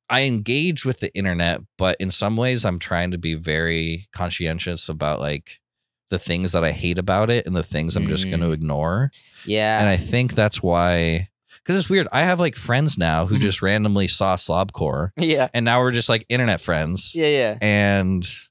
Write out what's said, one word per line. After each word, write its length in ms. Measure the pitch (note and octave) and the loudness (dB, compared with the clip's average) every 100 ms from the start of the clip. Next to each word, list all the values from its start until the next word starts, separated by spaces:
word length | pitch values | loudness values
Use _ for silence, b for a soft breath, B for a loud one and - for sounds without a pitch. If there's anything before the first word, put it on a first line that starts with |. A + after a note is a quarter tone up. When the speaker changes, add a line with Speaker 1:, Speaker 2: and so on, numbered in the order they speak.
| - | -2
Speaker 1:
I 120 | B2+ | 0
engage 640 | C3+ A2+ G#2 C3+ F3 D3+ C3 | 2 0 0 0 0 0 -2
with 140 | - | -4
the 140 | - - | -6 -2
internet, 440 | G2 E2+ E2+ D#2+ - - | -2 0 0 -2 -8 -2
but 180 | F#2 - | 0 0
in 100 | F#2+ | -2
some 260 | - G#2 A2+ | -2 0 0
ways 280 | B2+ B2 A2 | 0 0 -2
I'm 120 | F2 | -4
trying 300 | - F2 F2+ | -4 -2 -2
to 60 | F2+ | -4
be 160 | E2 | -4
very 720 | D#2+ E2 D#2 E2 E2 E2 E2 G2+ | -4 -2 -2 0 -2 -4 -6 -10
conscientious 760 | - F2 - E2 E2 - E2 - | -8 -6 -4 -4 -4 -4 -4 -6
about, 320 | D#2 D2 - | -4 -4 -2
like, 400 | D2 C#2+ - - _ _ _ _ _ | -4 -6 -8 -20 _ _ _ _ _
the 80 | F2+ | -6
things 320 | - F2 F2+ | -2 -2 0
that 120 | F2 | 0
I 80 | E2 | 0
hate 260 | - F2 E2+ | 0 -2 -2
about 320 | F#2 F#2+ A2 | 0 0 2
it 160 | A#2+ F2 | 0 -2
and 100 | F2+ | -4
the 60 | |
things 320 | D#2+ D2+ E2 E2+ | -2 -4 -2 -2
I'm 120 | D#2+ | 0
just 220 | D#2 F#2+ | -2 -2
gonna 180 | E2 E2+ | -2 -2
Speaker 2:
Mm. 40 | |
Speaker 1:
ignore. 560 | D#2 D#2 C#2+ D#2+ F#2+ C3+ B B B - | -2 -2 -2 -2 0 -2 B B B -2
Speaker 2:
Yeah. 340 | G#2+ G#2+ A2 | 0 2 2
Speaker 1:
And 80 | G#2 | 2
I 80 | F2+ | 2
think 380 | D#2+ A#2+ B2 | 2 0 2
that's 280 | - G#2+ - | 2 0 0
why, 680 | F2+ E2+ F2 F2 E2 E2 F#2 _ _ B | 0 2 4 2 2 0 -4 _ _ B
'cause 120 | - F#3+ | -2 -2
it's 120 | - | 2
weird. 180 | F#3+ E3 | 0 2
I 120 | B2+ | 0
have, 160 | F3 F3 | 2 2
like, 160 | E3+ - | 0 -2
friends 420 | - B2 D3+ G#2 | -2 0 2 2
now 280 | E2 D#2+ F2+ | 2 2 2
who 100 | C3+ | 2
Speaker 2:
Mm-hmm. 60 | |
Speaker 1:
just 200 | G#2+ F#2 | 2 0
randomly 460 | F#2+ G#2+ G#2+ G2+ F#2 | 0 2 2 2 2
saw 280 | - F#2+ F#2 | 2 2 0
Slobcore, 760 | - E2 G2 - D2+ C#2+ F2 | 0 0 -2 -2 -2 -2 -4
Speaker 2:
<laughs> 40 | - | -2
Yeah. 300 | E3 D3 B2+ | 0 0 0
Speaker 1:
and 100 | A#2+ | 0
now 160 | A#2 B2 | 2 4
we're 120 | B2+ | 2
just, 160 | A#2+ - | 2 0
like, 160 | A2+ - | 0 0
internet 320 | B2 A#2+ F2+ | 0 2 0
friends. 540 | - D#2+ D#2 F#2 - E3 | 0 -2 0 0 0 2
Speaker 2:
Yeah, 120 | D3+ | 2
yeah. 300 | D3 A#2 A2 | 2 0 0
Speaker 1:
And 640 | G#2 G#2 G2+ G2 F#2 F#2 F2+ - - | 2 4 4 4 2 0 -2 -6 -8